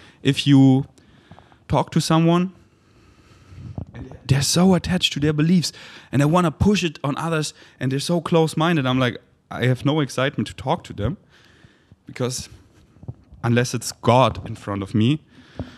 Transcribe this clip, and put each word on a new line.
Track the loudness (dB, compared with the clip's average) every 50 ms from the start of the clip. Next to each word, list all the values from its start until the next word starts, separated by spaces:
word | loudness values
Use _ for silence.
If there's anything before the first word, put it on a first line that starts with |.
| -20 -20 _ _
If | -2 0 0 0 4
you | 6 6 8 8 6 6 4 0 -6 _ _ _ _ _ _ _ _ -20 -20 -20 _ -20 _ _ -2
talk | -2 -2 -2 0
to | -2 -4
someone, | 0 2 2 2 4 4 2 2 0 -2 -6 -14 _ _ _ _ _ _ _ _ _ _ _ _ _ _ -20 _ _ -20 -20 -18 -18 -16 -14 -14 -16 -16 -16 -18 -18 -18 -18 -16 -4
they're | -2 -2 0
so | 0 0 0 2 4 4 4
attached | 2 0 -2 -2 -2 -2 -2
to | -2 -2
their | -2 0 0
beliefs, | 0 2 2 2 2 0 -2 -8 -12 -20 -20 -20 -20 -16 -4
and | 0 0
they | 2
wanna | 2 2 2 2 0
push | 0 0 2 2 2 2
it | 0 -4 -6 -6 -6
on | -6 -6
others, | -6 -6 -4 -4 -4 -4 -6 -10 -14 -20 -20 _ _
and | -6 -4
they're | -4 -4
so | -2 -2 -2 -2
close-minded. | -2 0 2 2 2 2 0 -2 0 0 0 0 0
I'm | 0 0 0
like, | 0 0 -2 -6 -14 _ _ _ _ _
I | -6 -2 0
have | 0 0 0 0
no | -2 0 0
excitement | -2 -2 -2 -4 -4 -2 -2 -4 -6 -8
to | -10
talk | -8 -4 -4 -4 -4 -6
to | -12
them, | -10 -6 -6 -6 -6 -8 _ _ _ _ _ _ _ _ -20 _ _ _ _ _ -20 _ _
because | -18 -8 -6 -6 -6 -6 -8 -12 -14 -20 -20 _ _ _ _ _ _ _ _ -18 -18 -18 -18 _ _ -14 -6 -2
unless | 0 2 2 0 0 -4
it's | -8 -8 -10
God | -12 -2 2 4 4 4 4 2 0 -4 -10 -12
in | -14
front | -12 -10 -8 -8 -8
of | -6 -2 0
me. | 2 2 2 0 -2 -6 _ _ -20 -20 _ -14 -14 -14 -14 -16